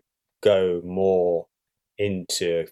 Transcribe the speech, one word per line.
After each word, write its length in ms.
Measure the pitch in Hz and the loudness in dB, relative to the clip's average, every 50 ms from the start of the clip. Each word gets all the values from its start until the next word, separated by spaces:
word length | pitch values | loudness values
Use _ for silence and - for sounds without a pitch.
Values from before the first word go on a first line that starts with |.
| - _ _ _ _ _ _ _ | -18 _ _ _ _ _ _ _
go 400 | - 107 101 95 95 92 87 87 85 | 2 2 4 4 2 0 0 -2 -4
more 640 | 90 90 92 98 95 95 92 87 87 87 82 - _ _ _ _ _ _ _ _ _ _ - | -6 -4 0 2 2 2 2 2 0 0 -2 -4 _ _ _ _ _ _ _ _ _ _ -6
into 640 | 104 101 95 92 87 - - - 92 85 85 85 80 - | -4 -4 -4 -4 -6 -8 -6 -4 -2 -2 -2 -2 -4 -6